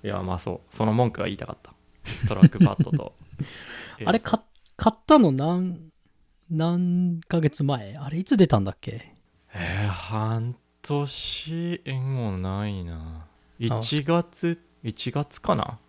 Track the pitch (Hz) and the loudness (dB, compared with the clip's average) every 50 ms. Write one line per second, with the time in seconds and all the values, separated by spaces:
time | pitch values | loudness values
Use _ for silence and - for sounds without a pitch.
0 | - 104 101 92 92 92 92 90 - 104 90 - - _ - - 110 110 107 117 | -6 -6 -6 -4 -4 -4 -6 -6 -6 -8 -8 -8 -12 _ -4 -2 0 0 2 2
1 | 123 117 113 - 98 90 101 - - - - _ _ - - _ _ _ _ _ | 0 0 0 -4 -6 -6 -6 -8 -10 -12 -12 _ _ -20 -20 _ _ _ _ _
2 | - - - - - - - 95 180 156 - 104 180 127 104 - 151 - 160 143 | -14 -14 -8 -4 -2 -2 6 8 8 8 10 8 4 4 6 0 -2 0 0 -4
3 | - - - _ - - - - - - - - - - - - - - - - | -4 -6 -14 _ -20 -20 -12 -12 -12 -12 -12 -20 -18 -16 -16 -16 -16 -18 -14 -8
4 | 113 - 190 226 - - - - - _ _ - _ _ _ - - 226 220 - | -2 0 0 0 0 -2 -4 -4 -4 _ _ -20 _ _ _ 2 2 2 2 2
5 | _ - 302 302 226 165 135 131 143 160 175 180 185 185 175 165 160 160 _ _ | _ 6 8 8 8 6 4 2 0 0 0 0 -2 -2 -6 -8 -12 -20 _ _
6 | _ _ _ _ _ _ _ _ _ _ 165 156 160 170 175 175 180 175 175 180 | _ _ _ _ _ _ _ _ _ _ -2 0 2 2 2 2 2 2 2 2
7 | 180 175 170 165 165 _ - 170 156 147 - - 143 139 139 123 104 98 110 - | 2 2 0 -2 -4 _ 0 2 2 2 0 2 0 0 0 -2 -4 -10 -12 -12
8 | 139 131 151 165 185 - 277 208 185 147 - 107 98 95 90 _ - - 107 113 | -10 -8 -6 -6 0 2 6 6 6 6 6 2 2 0 -4 _ -12 -12 -12 -12
9 | - - - _ _ _ _ _ _ _ - 92 85 87 90 98 104 104 92 90 | -14 -18 -20 _ _ _ _ _ _ _ -10 -8 -6 -4 -2 -2 -2 -2 -4 -6
10 | - - 113 110 107 110 113 113 113 120 123 _ _ _ _ _ - - 147 143 | -8 -6 -4 -4 -2 -2 -2 -2 -4 -6 -8 _ _ _ _ _ -8 -4 -2 -2
11 | 143 139 - - - - - - - 151 160 170 170 170 175 - _ - 135 131 | -2 -4 -6 -8 -8 -6 -8 -8 -8 -8 -6 -6 -4 -4 -6 -6 _ -6 -6 -4
12 | 131 135 135 127 120 107 95 92 92 95 95 98 104 104 101 95 87 85 82 80 | -4 -4 -4 -2 -2 -4 -4 -4 -4 -4 -4 -4 -4 -4 -6 -6 -8 -8 -10 -10
13 | 80 82 82 80 80 - _ _ _ _ _ - 120 117 117 110 113 - 143 151 | -10 -12 -12 -14 -16 -20 _ _ _ _ _ -6 -2 -2 -2 -2 -2 -2 -2 -2
14 | 139 151 165 175 170 170 - - - 170 170 170 _ _ _ _ - 117 107 - | 0 2 0 0 0 -2 -8 -4 -4 -4 -4 -4 _ _ _ _ -10 -10 -8 -6
15 | - 127 - 139 147 - - - - - 185 120 - - - - _ | -8 -4 -4 -4 -6 -6 -10 -8 -2 -2 -2 0 -2 -4 -8 -14 _